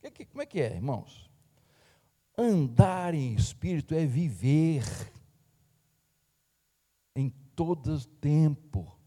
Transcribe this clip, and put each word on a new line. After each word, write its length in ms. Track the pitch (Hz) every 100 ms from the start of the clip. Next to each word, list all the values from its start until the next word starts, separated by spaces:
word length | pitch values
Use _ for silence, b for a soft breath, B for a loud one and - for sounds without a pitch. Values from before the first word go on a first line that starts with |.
Que 100 | 294
que, 140 | - -
como 160 | 269
é 40 | 285
que 140 | 196
é, 140 | 120
irmãos? 580 | 82 127 123 - - - _ _ _ b b b b b _ _ -
Andar 760 | 233 196 135 117 196 185 180
em 200 | 160 127
espírito 640 | 110 - - 185 170 - 160
é 100 | 156
viver 800 | 127 170 92 127 147 160 151 107 - - - _ _ _ _ _ _ _ _ _ _ _ _ _ _ _ _ _ _ _ -
em 140 | 135 - - -
todo 500 | 165 175 - 156 120
tempo. 920 | _ 143 151 156 143 - 101 80 -